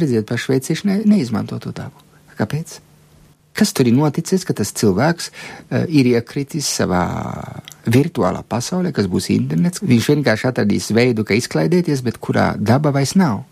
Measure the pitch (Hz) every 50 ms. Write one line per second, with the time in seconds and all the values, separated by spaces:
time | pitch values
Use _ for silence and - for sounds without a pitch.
0 | 165 139 120 110 107 - 120 117 - - 131 131 131 - 160 - - 202 190 202
1 | 220 208 208 196 131 123 110 101 107 117 - - - - - - 104 - - -
2 | _ _ _ _ _ - - - 110 - - 151 165 - - - - _ _ _
3 | _ _ _ - - - _ _ _ _ - - - - - - 131 120 113 135
4 | 151 147 139 - 165 - 190 185 - - 139 - 107 - - - - 104 90 98
5 | 135 165 175 - - - - - - - - - - - 139 120 120 - 160 143
6 | 123 123 120 117 113 - - 143 139 - - 156 139 - - - 107 90 90 90
7 | 90 90 87 82 - - - - - - - - - - - - - 117 117 131
8 | 143 165 - 123 98 92 90 - - - - 117 127 - 180 185 180 180 143 123
9 | 104 92 90 95 - - 101 107 120 135 151 165 170 175 175 - 208 180 123 113
10 | - - 147 147 139 120 107 107 - 131 120 123 101 104 107 98 - - 107 113
11 | 123 127 120 107 107 - 98 117 - - - 156 156 160 170 180 175 170 147 131
12 | 123 117 - - - - - 107 101 87 82 - 107 104 120 139 156 147 135 139
13 | 139 - - 190 185 147 104 101 131 -